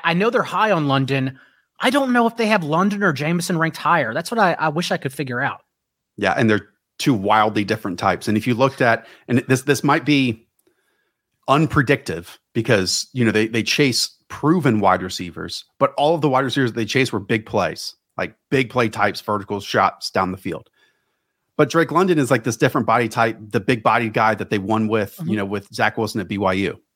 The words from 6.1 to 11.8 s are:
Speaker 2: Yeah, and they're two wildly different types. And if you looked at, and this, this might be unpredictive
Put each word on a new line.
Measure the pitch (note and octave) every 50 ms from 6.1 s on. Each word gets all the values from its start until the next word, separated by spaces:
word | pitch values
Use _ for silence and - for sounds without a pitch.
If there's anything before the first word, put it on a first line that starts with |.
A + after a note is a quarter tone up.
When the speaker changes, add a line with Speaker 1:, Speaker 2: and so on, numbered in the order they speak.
| _
Speaker 2:
Yeah, | - G2+ F#2+ F2+
and | - B2 A2
they're | G#2+ G2+ - - _ _ _ _ _
two | - - D3+ C3
wildly | G2 F#2+ G2+ G#2+ A2 G#2+ A2 G#2 G#2+ G#2
different | F#2+ A2+ A2 - G#2 F2 -
types. | G#2+ F#2+ F2+ F#2 - -
And | G#2
if | G#2+ -
you | B2+ A#2+
looked | G#2+ C3 C3+ - -
at, | C3+ A#2 A2+ - - - - - _
and | - B2 A#2 - -
this, | C3 B2+ -
this | D3 C#3 - -
might | C#3 C#3+ D#3+ C3
be | D3 D3 C#3 C3 B2 A2 - _ _ _ _ _ _ _ _ _ _ _ _ _ _ _ _ _ _ _ _ _ -
unpredictive | C3+ D3+ D#3+ C#3+ - D#3